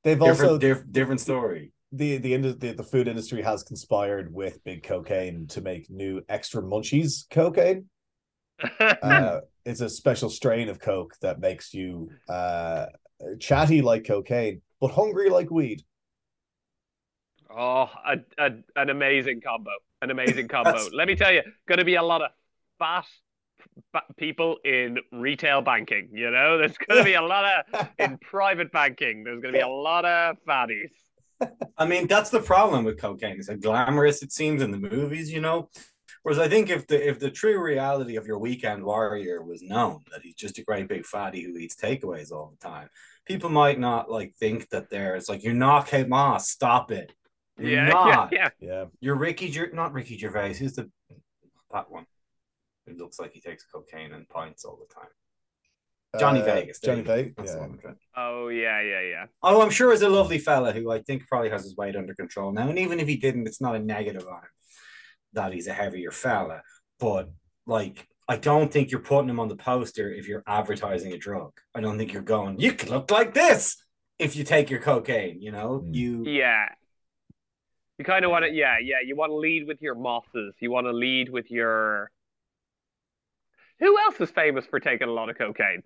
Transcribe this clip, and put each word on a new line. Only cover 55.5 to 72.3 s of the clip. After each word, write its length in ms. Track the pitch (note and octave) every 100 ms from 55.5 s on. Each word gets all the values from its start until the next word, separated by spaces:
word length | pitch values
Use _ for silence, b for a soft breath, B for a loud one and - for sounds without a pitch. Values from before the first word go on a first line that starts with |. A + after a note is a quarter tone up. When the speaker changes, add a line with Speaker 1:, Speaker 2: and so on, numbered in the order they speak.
| _ _ _ _ _ _ A2
Speaker 2:
Johnny 220 | A2 C3
Speaker 1:
Uh, 40 | G#2+
Speaker 2:
Vegas. 340 | G2 - -
There 120 | C3+ A#2+
Speaker 1:
Johnny 60 |
Speaker 2:
you 40 | A2
go. 80 | A2+
Speaker 1:
Vegas, 180 | C3+ -
Speaker 2:
That's 160 | F#2+
the 60 | D#2+
Speaker 1:
yeah. 40 |
Speaker 2:
one 80 | D2+
I'm 80 | -
trying 160 | - - _ B2+
Speaker 3:
Oh, 320 | A#2+ A#2+ A#2+
yeah, 320 | A#2 A2+ G#2+
yeah, 200 | G#2 F#2+
yeah. 240 | F#2 E2+ F#2+ _
Speaker 2:
Oh, 200 | F#3 G#3
I'm 100 | G#3+
sure 200 | - B3
he's 120 | A3
a 60 | G3+
lovely 280 | G3 F#3 E3
fella 340 | D#3 C#3 A#2+
who 180 | A2 A2+
I 100 | A2+
think 260 | A2 C3+ -
probably 220 | B2 A2+
has 140 | G#2
his 120 | G2 F#2
weight 200 | G2+ G2
under 160 | F#2+
control 380 | F#2 F2 - G2
now. 160 | G#2 C3
And 80 | F3
even 200 | F#3 E3+
if 80 | D3+
he 80 | B2+
didn't, 300 | C3+ A#2+ A2
it's 120 | -
not 160 | C3 A2+
a 40 |
negative 460 | G#2+ G#2+ G#2 F#2+ F2+
on 80 | -
him 140 | - _ B B B B B B _
that 180 | G#2+ F#2+
he's 140 | F#2 F#2
a 80 |
heavier 380 | F#2+ G2+ F2+ F2
fella. 500 | - C3 G#2+ E2+ D#2+ b b _ _
But, 300 | A#2 F#2+ E2+ - _ _ -
like, 420 | A2+ F#2+ - - _ -
I 100 | A#2+
don't 340 | D3 D3+ D3
think 200 | D3 C3+
you're 80 | B2+
putting 280 | - C#3 C3
him 100 | A#2+
on 80 | A2
the 80 | G2+
poster 560 | - B2 A2+ - G2+
if 140 | G2 G2
you're 160 | G#2 G#2
advertising 680 | G#2 G#2 G2 G2+ F#2 F#2
a 40 | F2
drug. 360 | G2+ G2 D#2+ _ _
I 80 | A#2
don't 160 | G#2+ G#2+
think 160 | G#2
you're 80 | G2
going, 380 | G2